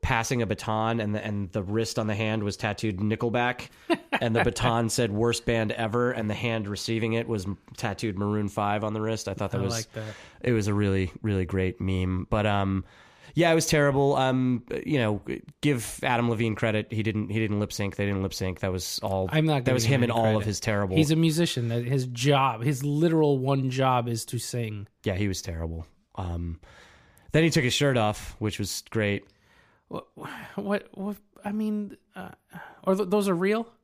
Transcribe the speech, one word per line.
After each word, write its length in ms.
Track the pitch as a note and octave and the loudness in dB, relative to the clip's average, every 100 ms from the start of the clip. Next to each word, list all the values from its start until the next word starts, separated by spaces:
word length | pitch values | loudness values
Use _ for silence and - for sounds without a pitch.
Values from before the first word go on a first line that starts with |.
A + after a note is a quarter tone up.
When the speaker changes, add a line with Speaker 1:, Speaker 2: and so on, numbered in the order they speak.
Speaker 1:
passing 420 | - B2 A2+ B2 | 0 0 0 -2
a 20 | A2 | 0
baton, 540 | G2+ - A2 A2 A#2 | -2 -2 0 0 0
and 160 | G#2 G#2 | -2 -4
the, 100 | G#2 | -4
and 260 | G#2 G2 | -6 -4
the 100 | G#2+ | -4
wrist 340 | F#2+ G#2+ A2+ - | -2 -2 -2 -2
on 80 | A2 | -2
the 80 | |
hand 300 | G#2 A2 A2 | 0 0 0
was 120 | G#2 G2 | -2 -2
tattooed 420 | A2 G#2 A2 F#2 | -4 -2 -4 -2
Nickelback, 720 | G#2 A2 A#2+ A#2+ A#2+ B2+ - - - | -2 0 0 0 0 -2 -10 -16 -4
Speaker 2:
<laughs> 320 | E4+ - - | -4 -2 -2
Speaker 1:
and 140 | A#2+ A2+ | 0 2
the 80 | |
baton 460 | B2 - B2+ A#2 A#2 | 2 0 0 2 0
said 220 | - A#2 | 0 0
"worst 360 | G#2 A#2 A#2 - | 2 0 0 0
band 240 | A#2 A2 | 0 0
ever," 400 | - A2+ A2+ A#2+ | -2 -2 0 0
and 180 | A#2+ G#2+ | 0 -2
the 60 | G2 | -2
hand 320 | A#2 A2+ G2+ | -2 -2 -4
receiving 460 | G#2 - A2+ A2+ | -6 -2 -2 0
it 140 | A2+ A#2+ | 0 -2
was 180 | A2 F#2 | -4 -4
m-, 100 | G2 - - | -8 -10 -8
tattooed 380 | A2+ G2 A#2 F#2+ | -6 -4 -4 -2
Maroon 320 | G2+ G#2+ G#2 | 0 0 -2
five 360 | G2+ G2+ G#2 | -2 0 0
on 100 | G#2+ | -2
the 80 | G#2+ | -2
wrist. 260 | A2 A2 - | -4 -4 -4
I 60 | |
thought 180 | F#2+ G2+ | -4 -4
that 100 | A#2+ | -2
Speaker 2:
I 20 | |
Speaker 1:
was 100 | A#2 | -2
Speaker 2:
like 180 | A2+ A2 | -2 -6
that. 200 | - A2 G#2 - - | -10 -10 -12 -18 -6
Speaker 1:
it 80 | - | 0
was 160 | A#2 G2+ | 2 2
a 80 | G2+ | 2
really, 360 | G2+ F#2+ F#2 - | 2 2 0 -2
really 220 | A2 G2 F#2 | -2 0 0
great 360 | F#2+ F#2 F2+ | 0 0 0
meme. 460 | F#2+ F#2+ F#2 F#2 - | -2 0 0 -2 0
But, 160 | A2 G#2 | 0 2
um, 400 | G2+ G2 G2 F2+ - - - - | 2 2 0 -2 -16 -20 -20 -6
yeah, 180 | - E3+ | 2 4
it 40 | E3 | 4
was 100 | D#3 | 4
terrible. 500 | D#3 C#3+ C#3 C#3 C#3 | 4 4 4 4 4
Um, 480 | C3 C3 B2+ B2 - - - | 2 4 2 0 -2 -8 0
you 140 | C#3+ | 2
know, 220 | A2 G#2 - - - - | 2 0 -4 -10 -10 -2
give 380 | D3 C3 - - | 0 2 -2 -4
Adam 260 | C3 A#2+ A#2+ | 2 4 4
Levine 240 | A2 A2+ | 2 0
credit. 340 | G#2 A2+ G#2+ G#2+ | 2 2 0 0
He 100 | G#2+ | -2
didn't, 280 | G#2+ G#2+ G#2 | 0 0 -2
he 100 | G#2+ | 0
didn't 200 | A2 G#2 | 0 0
lip 140 | G#2 | -2
sync. 220 | - G2+ - | -2 -4 -2
They 100 | G2+ | 0
didn't 160 | G2 | 0
lip 120 | F#2+ | -2
sync. 260 | - F#2+ F2+ | -2 -4 -2
That 120 | G2 | -2
was 280 | F#2 - - | -2 -4 -6
all. 260 | G#2 F#2+ F#2 | -2 -2 0
Speaker 2:
I'm 140 | D#3 D#3 | 2 2
not 180 | D3 B2+ | 2 2
Speaker 1:
That 80 | |
was 120 | B2+ A2+ | 2 2
Speaker 2:
giving 100 | C#3 | 2
Speaker 1:
him 80 | |
Speaker 2:
him 80 | A#2+ | 2
Speaker 1:
and 0 | |
Speaker 2:
any 80 | A#2 | 2
Speaker 1:
all 60 | A2+ | 2
of 40 | A2 | 2
Speaker 2:
credit. 40 | G#2+ | 0
Speaker 1:
his 120 | G2 | -2
terrible. 380 | - G#2 G2+ F#2+ | 0 0 2 2
Speaker 2:
He's 120 | D3+ | 4
a 40 | D#3+ | 4
musician. 540 | E3 D#3 E3+ - A#2 | 4 2 0 0 -2
That 140 | A#2 | -2
his 220 | A#2+ C#3 B2+ | 0 -2 -2
job, 540 | A#2+ C3 C#3 C3+ A2+ | 0 4 4 4 2
his 200 | A#2+ C3+ | -2 0
literal 560 | C#3+ D3 E3 D#3+ D3+ C#3 | -2 2 4 4 4 2
one 320 | C3 C#3 C3 | 2 2 0
job, 360 | B2+ C3 B2+ A#2+ | 2 2 2 0
is 160 | A#2 - | -4 -4
to 120 | A#2 | -8
sing. 500 | - B2 A2+ G#2 G#2 _ | -6 -6 -6 -6 -12 _
Speaker 1:
Yeah, 120 | - F#2 | -4 0
he 120 | G2+ | 0
was 140 | F#2 | -2
terrible. 460 | - E2 E2 E2 D#2+ _ _ | -6 -6 -6 -6 -12 _ _
Um, 460 | - F2+ E2+ E2+ E2+ - - - - _ _ - | -8 -6 -4 -6 -8 -14 -20 -20 -20 _ _ -2
then 120 | D3 | 2
he 60 | D#3+ | 4
took 140 | E3 | 2
his 100 | B2 | 2
shirt 240 | - D3 B2 | 2 2 4
off, 380 | G#2+ G#2 - - | 2 0 -8 -4
which 220 | G#2+ - | -4 -2
was 240 | G2+ - - | -6 -6 -4
great. 340 | A2 G#2 G2+ - _ _ _ _ _ _ | 0 0 0 -4 _ _ _ _ _ _
Speaker 2:
What? 200 | - - - - - - - | -12 -12 -16 -14 -14 -12 -10
What? 320 | G3+ G3+ - | -4 -4 -4
What? 220 | - G3 G3+ _ - | -10 -10 -10 _ -14
I 80 | G#3 | -8
mean, 440 | G#3+ G#3+ G#3 G3+ - _ - | -4 -2 -4 -6 -12 _ -16
uh, 140 | F#3 - _ F3+ - - - | -16 -16 _ -18 -18 -8 -2
are 100 | F#3+ | 0
th-, 120 | G3 | 2
those 180 | G#3 G3+ | 2 4
are 60 | E3+ | 2
real? 320 | F#3+ G#3+ A3+ _ | 2 0 -2 _